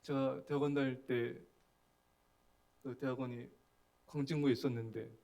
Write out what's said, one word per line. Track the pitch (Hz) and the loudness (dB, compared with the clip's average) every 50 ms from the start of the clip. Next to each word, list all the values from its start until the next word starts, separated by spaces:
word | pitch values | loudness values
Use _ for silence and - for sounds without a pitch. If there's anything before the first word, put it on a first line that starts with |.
| _ | _
제가 | - 143 135 135 135 131 135 - - | -2 0 0 2 0 0 -2 -4 -2
대학원 | 147 139 143 147 143 | 0 2 2 4 4
다닐 | 143 139 131 127 123 - | 4 2 2 0 -2 -2
때 | - 127 120 117 - - - - - _ _ _ _ _ _ _ _ _ _ _ _ _ _ _ _ _ _ _ _ _ _ _ _ _ _ - | 0 0 2 2 0 -4 -8 -14 -20 _ _ _ _ _ _ _ _ _ _ _ _ _ _ _ _ _ _ _ _ _ _ _ _ _ _ -10
그 | 131 120 123 | -10 -8 -4
대학원이 | - 131 127 123 131 123 120 120 120 - - _ _ _ _ _ _ _ _ _ _ | -2 -2 -2 -2 -4 -4 -6 -8 -10 -12 -16 _ _ _ _ _ _ _ _ _ _
광진구에 | - - 151 139 135 160 151 143 139 123 | -8 -4 -2 -2 0 2 4 6 6 4
있었는데 | 117 - 135 120 117 113 113 110 113 110 113 - - | 6 4 -2 0 -2 -4 -6 -6 -8 -8 -10 -12 -20